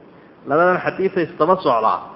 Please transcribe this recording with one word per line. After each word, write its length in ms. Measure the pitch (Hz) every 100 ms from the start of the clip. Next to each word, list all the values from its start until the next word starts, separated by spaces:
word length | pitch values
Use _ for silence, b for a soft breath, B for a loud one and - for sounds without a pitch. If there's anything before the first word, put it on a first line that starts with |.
| - B B - 131
Labadan 320 | 151 180 175
xadiis 360 | 147 151 185
ay 100 | 185
isdaba 300 | 151 - 156 185
socdaa, 420 | 147 117 110 92 -